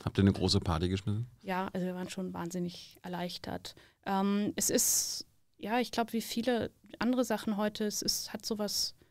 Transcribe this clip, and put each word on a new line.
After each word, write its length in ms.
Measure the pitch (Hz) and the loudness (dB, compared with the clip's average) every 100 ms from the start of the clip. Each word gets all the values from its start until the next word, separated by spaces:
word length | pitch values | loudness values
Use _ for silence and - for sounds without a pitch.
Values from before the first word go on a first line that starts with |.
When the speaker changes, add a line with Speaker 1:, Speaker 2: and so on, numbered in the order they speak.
Speaker 1:
Habt 140 | - - | -2 6
ihr 40 | |
eine 100 | 101 | 6
große 280 | - 92 98 | 6 4 4
Party 280 | - 80 90 | 4 2 2
geschmissen? 380 | 95 - 104 123 - | 0 0 -2 -4 -8
Speaker 2:
Ja, 260 | 196 185 190 | -4 -2 -2
also 140 | 185 180 | -2 -4
wir 80 | 180 | -4
waren 140 | 185 | -6
schon 220 | - 185 | -6 -6
wahnsinnig 680 | 180 170 180 175 175 - - | -4 -4 -2 -4 -6 -14 -14
erleichtert. 720 | 180 175 180 - - - - - - _ - | -8 -6 -4 -6 -8 -8 -8 -14 -20 _ -2
Ähm, 460 | 196 196 202 208 | 2 2 2 0
es 160 | - - | 0 2
ist, 560 | 247 - - - - - _ _ - | 4 4 2 0 -4 -10 _ _ -12
ja, 220 | 202 233 | -2 0
ich 100 | 233 | 0
glaub, 220 | - 226 | -2 -2
wie 100 | 233 | -2
viele 480 | 220 - 226 240 - - - - | -2 -2 0 0 0 -6 -16 -2
andere 260 | 220 254 | 2 2
Sachen 320 | 254 214 - 208 | 2 0 0 0
heute, 280 | 214 208 | 0 0
es 180 | 214 202 | -2 -2
ist, 300 | - - - | -2 -2 -4
hat 120 | 220 | -8
sowas 500 | - 214 208 - - - - | -4 -2 -2 0 -2 -4 -18